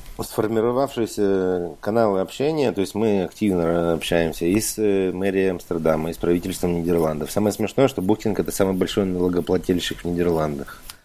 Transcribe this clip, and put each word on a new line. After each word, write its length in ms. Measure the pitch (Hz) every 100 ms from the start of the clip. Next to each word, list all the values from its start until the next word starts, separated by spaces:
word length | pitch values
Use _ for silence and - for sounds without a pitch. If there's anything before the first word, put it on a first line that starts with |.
| - -
сформировавшиеся 1600 | - - 107 113 117 123 139 123 107 - 101 95 92 92 85 -
каналы 420 | 104 113 113 95
общения, 500 | 92 - 143 160 127
то 100 | 90
есть 140 | 92 104
мы 280 | 113 101
активно 680 | 85 - 104 90 82 85 85
общаемся 520 | 82 - 85 82 - 85
и 140 | 104
с, 200 | - -
э, 320 | 107 98 95
мэрией 400 | 90 98 95 95
Амстердама, 580 | 87 - 85 80 78 80
и 40 |
с 40 | 82
правительством 560 | 85 87 95 87 90
Нидерландов. 560 | 87 82 85 80 76 78
Самое 240 | - 104
смешное, 340 | 98 107 - 135
что 140 | -
Booking 340 | 92 110 220 190
это 120 | 85
самый 220 | - 98
большой 320 | 92 95 - 95
налогоплательщик 960 | 90 90 87 82 90 - 90 - -
в 40 | 87
Нидерландах. 760 | 87 87 82 78 71 71 - - -